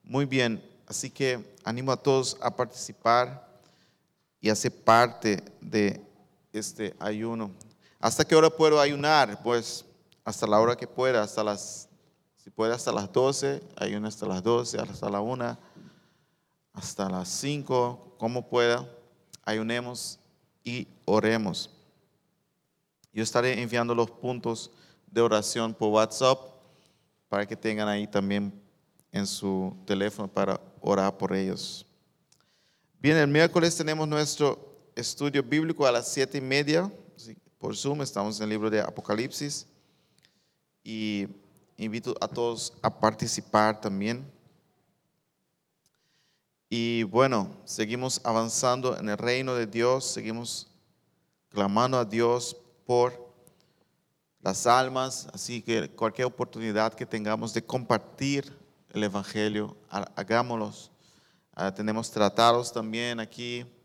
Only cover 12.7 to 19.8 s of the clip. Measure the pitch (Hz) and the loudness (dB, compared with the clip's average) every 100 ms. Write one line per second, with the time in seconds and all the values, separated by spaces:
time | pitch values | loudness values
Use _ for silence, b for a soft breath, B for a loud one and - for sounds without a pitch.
12.7 | 120 - 113 98 123 127 135 139 139 - | 0 -2 -4 0 2 2 2 -4 -6 -10
13.7 | - 101 104 107 107 101 92 98 120 120 | -8 -6 -4 -6 -8 -6 -2 2 2 0
14.7 | 107 107 101 104 101 110 127 120 120 B | -6 -6 -6 -4 -2 -4 -4 -6 -8 B
15.7 | B B B B B B B _ _ _ | B B B B B B B _ _ _
16.7 | 98 - - 98 92 90 - 139 147 139 | -14 -12 -6 -4 -4 -6 -6 -4 -6 -2
17.7 | 127 123 123 - _ 117 123 120 123 120 | 0 0 -4 -18 _ -4 -4 -2 2 2
18.7 | 120 131 - _ _ _ - - 107 110 | 2 -4 -20 _ _ _ -10 -4 -4 -2
19.7 | 120 | -4